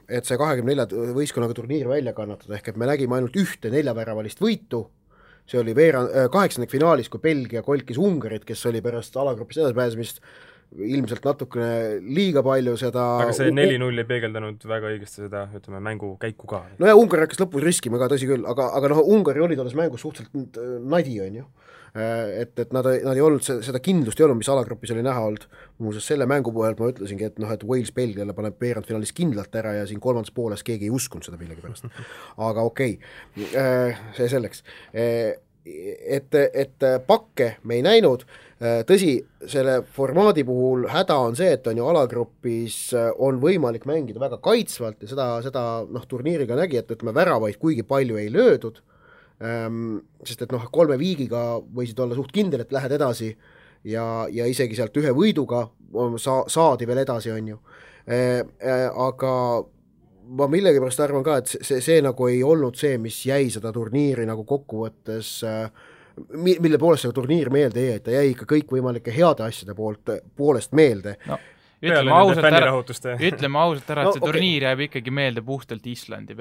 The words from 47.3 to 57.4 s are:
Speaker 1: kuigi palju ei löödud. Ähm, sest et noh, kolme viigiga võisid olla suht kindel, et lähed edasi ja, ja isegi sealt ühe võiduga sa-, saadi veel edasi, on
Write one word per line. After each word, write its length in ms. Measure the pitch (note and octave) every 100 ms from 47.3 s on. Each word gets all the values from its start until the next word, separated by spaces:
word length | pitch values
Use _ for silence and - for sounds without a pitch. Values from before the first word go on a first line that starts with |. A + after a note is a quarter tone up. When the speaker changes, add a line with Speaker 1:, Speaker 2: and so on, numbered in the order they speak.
| A#2+ G#2+ G2
Speaker 1:
kuigi 240 | D#3+ A#2 -
palju 340 | C#3 B2+ G#2+
ei 80 | G#2
löödud. 480 | D#3 B3 C3+ A2+ - _ _ _ - _ -
Ähm, 640 | A2+ A#2 A2+ A2+ A#2 G#2+ - - -
sest 140 | A#2+
et 80 | B2
noh, 140 | B2 A#2
kolme 220 | D3+ D#3+ C3
viigiga 640 | F3+ D#3+ A#2+ A#2+ A#2+ A2+
võisid 380 | - A#2+ A#2+ A2
olla 140 | B2 B2+
suht 140 | -
kindel, 300 | G3+ G3 C3+
et 80 | -
lähed 160 | C3+ C3+ D3+
edasi 320 | C3+ A#2 A2 G#2+ _ - - _ G#2+
ja, 380 | A2 A2+ A2+ G2+
ja 140 | A2 A#2
isegi 240 | B2 A#2+
sealt 220 | A2 A2 D3
ühe 140 | D3
võiduga 540 | B2+ G#3+ D#3+ C3 A#2+ A2+ _ - A2+ B2 A2+
sa-, 220 | C3+ C3 -
saadi 380 | D#3+ D#3+ A#2+ A#2
veel 140 | B2+
edasi, 260 | C#3 A#2 A2+
on 220 | A2